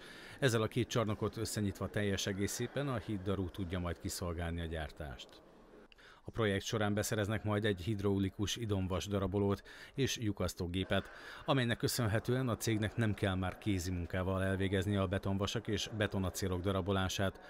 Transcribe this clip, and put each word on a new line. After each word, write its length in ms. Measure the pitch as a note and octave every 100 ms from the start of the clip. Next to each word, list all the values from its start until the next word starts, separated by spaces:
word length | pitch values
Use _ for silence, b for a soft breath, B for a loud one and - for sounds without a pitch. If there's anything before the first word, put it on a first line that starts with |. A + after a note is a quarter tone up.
| B B B B
Ezzel 220 | C3+ A2+
a 60 | A2
két 200 | B2 A2
csarnokot 500 | A#2+ G#2+ G#2 G#2 A2+
összenyitva 520 | G#2+ A2 G2+ - F#2
teljes 380 | A2 G#2 F#2+ G#2+
egészében 600 | G2 G2 - A#2+ C3+ C#3+
a 100 | A#2+
híddaru 520 | - G#2 F#2+ F#2+ F2+
tudja 300 | - F2+ F#2
majd 200 | F2 E2+
kiszolgálni 600 | F2+ - F2 E2+ E2+ E2+
a 40 | E2
gyártást. 600 | E2 D2+ - D2 B1 - - - - - B B B B B
A 80 | -
projekt 340 | - G#2+ G2 -
során 280 | A2 G#2
beszereznek 500 | G#2 G2+ G#2+ G2+ G#2
majd 220 | A2 G#2 G#2+
egy 160 | F#2
hidraulikus 760 | F2 G#2 G2+ G2 F#2+ - G2+ -
idomvas 520 | A2 G2 F#2 F#2 G2+
darabolót 560 | G2+ F#2+ G2+ G2+ G2 - B B
és 240 | - B2+ -
lyukasztógépet, 920 | G#2+ G2+ F2+ - F2 F#2 F#2 G2 - B B B -
amelynek 320 | C3+ A#2+ A#2+
köszönhetően 720 | C3+ - A2+ G#2+ - B2+ C3
a 80 | G#2
cégnek 380 | - A2 G#2+ -
nem 180 | A2
kell 220 | G2 G2+ F#2
már 220 | F#2 -
kézi 340 | G#2+ F#2+ F2
munkával 520 | F2+ E2+ F#2+ F#2 F#2+
elvégezni 520 | F#2+ F#2+ F#2+ G2 F#2+ G2+
a 120 | F#2+
betonvasak 600 | F#2+ G2+ G2 G2 A#2 -
és 220 | G2 - G#2+
betonacélok 640 | G2+ G2 F#2 - F#2+ F2+
darabolását. 760 | F#2+ F#2+ F2+ F#2+ F#2 - F#2+ -